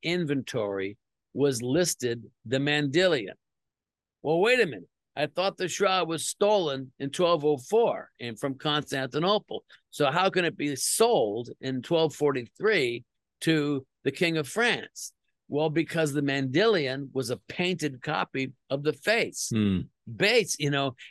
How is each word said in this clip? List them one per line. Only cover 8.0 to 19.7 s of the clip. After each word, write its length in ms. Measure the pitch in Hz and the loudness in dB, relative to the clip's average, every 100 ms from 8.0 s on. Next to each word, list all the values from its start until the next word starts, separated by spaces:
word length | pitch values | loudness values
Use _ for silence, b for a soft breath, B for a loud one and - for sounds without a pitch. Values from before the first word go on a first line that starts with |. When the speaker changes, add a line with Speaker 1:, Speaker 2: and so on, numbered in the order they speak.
| - _ | -8 _
Speaker 1:
and 200 | 123 110 | -10 -6
from 160 | 139 | -6
Constantinople. 1080 | 131 156 147 135 139 131 143 180 208 - - - b _ | -4 -2 -2 -2 -4 -4 -2 0 0 -2 -12 -14 b _
So 200 | - 143 | 0 2
how 200 | 165 190 | 4 2
can 160 | 185 170 | 2 0
it 100 | 113 | -2
be 180 | 147 131 | -4 -2
sold 720 | - - 226 196 107 110 117 - | -2 2 4 4 2 -2 -8 -8
in 220 | 131 131 | -6 -6
twelve 320 | - 165 160 | 0 2 2
forty-three 920 | - 147 135 120 - 208 196 123 120 - _ _ _ | 2 0 0 -6 -2 0 2 0 -2 -12 _ _ _
to 440 | 165 160 147 139 135 _ | 2 2 2 -2 -6 _
the 60 | 135 | -6
King 280 | - 170 160 | 0 0 0
of 100 | 135 | -2
France? 640 | 208 240 160 - - - - _ _ _ | 0 0 0 -6 -14 -16 -18 _ _ _
Well, 200 | 139 160 | -2 0
because 440 | 156 151 165 156 | 0 0 0 0
the 80 | 143 | 0
Mandylion 880 | 139 139 135 143 226 190 131 135 135 | 0 0 0 2 4 2 0 -4 -6
was 180 | 131 120 | -6 -4
a 100 | 123 - | -6 -8
painted 540 | - 180 185 151 127 | -4 -2 -2 -4 -4
copy 500 | 151 175 185 139 131 - _ | -4 -4 -4 -4 -6 -8 _
of 140 | 143 | -2
the 80 | 147 | -2
face. 580 | 147 - 226 120 - - | -2 0 0 0 -4 -2
Speaker 2:
Hmm. 280 | 110 104 | 0 2